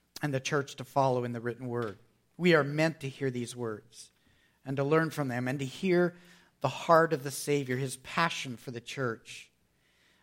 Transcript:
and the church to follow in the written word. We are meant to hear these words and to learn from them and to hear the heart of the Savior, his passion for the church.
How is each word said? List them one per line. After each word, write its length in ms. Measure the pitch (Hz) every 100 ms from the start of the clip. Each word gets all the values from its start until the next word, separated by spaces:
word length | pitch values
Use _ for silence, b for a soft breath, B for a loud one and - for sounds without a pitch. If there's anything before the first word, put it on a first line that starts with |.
| _ -
and 120 | 147
the 60 | 135
church 360 | - 151 135 -
to 80 | 127
follow 400 | 143 135 127 120
in 80 |
the 80 | 117
written 260 | 120 117 127
word. 320 | 120 110 95 _ _ _ -
We 180 | 175 160
are 80 |
meant 380 | 139 151 160 -
to 80 | 135
hear 200 | - 135
these 240 | 123 117
words 560 | 123 117 104 - - - _ _ _ _ _ 135
and 120 | 139
to 60 |
learn 260 | 139 160 160
from 180 | 151 135
them 220 | 120 127
and 100 | 139
to 60 | 135
hear 500 | - 190 175 175 175 b b b b
the 80 | 131
heart 420 | - - 160 160
of 120 | 151
the 80 | 139
Savior, 440 | 135 - 143 127 127
his 220 | 135 -
passion 580 | - - 170 - 139 113
for 160 | -
the 100 | 117
church. 720 | - - 127 110 - - - _ _ _ _ _ _ _